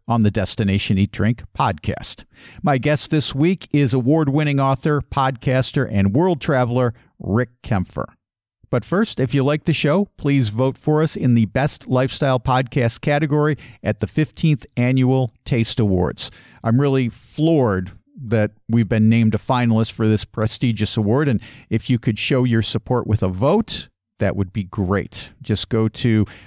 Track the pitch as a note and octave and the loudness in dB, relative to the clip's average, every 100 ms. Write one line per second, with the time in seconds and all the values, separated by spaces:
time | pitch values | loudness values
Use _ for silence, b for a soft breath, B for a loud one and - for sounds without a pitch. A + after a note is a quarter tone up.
0 | - A#2 G#2 G#2 F#2 - G2+ G2 - G2 | -4 2 2 0 -4 -2 0 0 0 0
1 | G2 - G#2 A#2+ - - C3 F#2 - - | 0 0 -2 -2 -8 -2 -2 -2 -6 -8
2 | - - - B B B - C3+ D3 D3 | -10 -16 -20 B B B 0 0 2 -2
3 | - D#3 - C3+ E3+ F#3+ - D3 C3+ C3 | 0 -2 -2 0 0 0 -2 0 2 2
4 | A#2+ D#3+ C#3+ C#3+ D3+ C#3 C3+ C3+ D#3+ D3 | 2 2 2 0 0 0 0 0 0 -2
5 | - C#3 C3+ B2+ D3 C3 - C#3+ A#2 G2+ | -2 -2 -2 -2 0 0 0 -2 0 2
6 | G2 A#2 F3+ D#3+ - C3 B2 A#2+ B2 b | 2 2 2 0 0 0 2 0 0 b
7 | b b F2 G#2+ A#2+ _ - G2+ F2 C#2+ | b b -2 0 0 _ -4 -2 -2 -6
8 | - _ _ _ _ _ - B2 - F3+ | -10 _ _ _ _ _ -4 -4 -2 -2
9 | A3 - C3 C#3+ C3 D3+ - D3 D3+ F3 | -2 -2 -2 0 0 0 0 0 2 0
10 | G3+ _ C#3+ C#3 A2 G#2+ C3 - - D3+ | -2 _ 0 2 0 0 -2 -2 0 0
11 | D#3 - B2+ A#2 G#2 B2+ D3 - - B2+ | 0 0 2 2 2 0 -2 -4 -2 0
12 | C3 - C#3 B2+ C3+ B2+ B2+ C3+ A#2 - | 0 -2 0 0 0 -2 0 0 -2 -2
13 | - D3 D3+ D3 D3+ C#3+ B B - - | -2 0 0 0 0 -2 B B -6 -4
14 | G2 - D#3 - D#3+ D3 - - B2 C3 | -4 -2 -2 0 0 0 -2 -2 0 2
15 | B2+ C3 B2+ _ - B2 A2+ - G#2 F#2 | 2 2 -2 _ -4 -2 -2 0 0 2
16 | E2 - - B B B A2 A#2+ C#3+ C3+ | 0 -4 -12 B B B -2 2 2 2
17 | A#2+ - - - D#3+ D#3 A#2+ F#2 F2+ - | -2 -6 -16 -2 2 2 2 0 -4 -12
18 | _ A#3 A#2 A2+ G#2+ _ - A2+ G#2+ A2 | _ -16 -2 0 0 _ -2 0 2 4
19 | A2 A#2 A2 G#2 - B2+ A#2+ A2 A2 - | 4 4 2 0 -2 0 2 2 0 0
20 | A2 G#2+ - - A2 - B2+ G#2+ G#2+ - | 0 2 -2 -4 -4 -2 -2 -2 -2 -2
21 | G#2 B2+ D3+ A2+ B B B A2+ - B2 | 0 2 2 -2 B B B -6 0 0
22 | - G#2+ - C3+ B2+ A2+ G#2 A2 - B2 | 0 -4 0 0 2 0 0 -4 -2 -4
23 | - A2 F#2 F#2 C3+ G#3+ - - - _ | 0 -2 -2 0 0 0 -2 -8 -12 _
24 | _ - G2+ F#2 F#2+ A2+ F#2+ - F#2 G2 | _ -4 -4 -2 -4 -4 -6 -4 -2 -2
25 | - - - - - G#2 - A2+ A2 - | -4 -12 -16 -18 -4 -4 -2 0 -2 -2
26 | B2 A2 G2+ B | 0 2 0 B